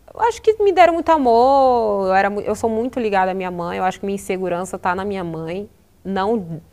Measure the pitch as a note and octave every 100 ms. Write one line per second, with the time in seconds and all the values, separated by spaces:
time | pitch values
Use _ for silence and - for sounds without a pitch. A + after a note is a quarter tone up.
0 | - - A#4 A4+ - G#4+ G4+ F4+ E4+ E4+
1 | D#4 D#4+ B3+ A3+ B3+ C#4 C4 B3 A3 G3+
2 | F#3+ F#3+ G3 G#3 - G#3 A3+ A3 B3 B3+
3 | A3 G3 F#3+ F#3+ F#3 F3+ E3+ F#3+ F#3 F#3
4 | G3 G3 G3 F#3 F#3 F3 F#3 F#3+ F#3+ F3+
5 | G3+ F#3+ F3 D#3+ D#3+ F3+ G#3 _ _ _
6 | F#3 G3 G3 A#3 E3+ D#3+ -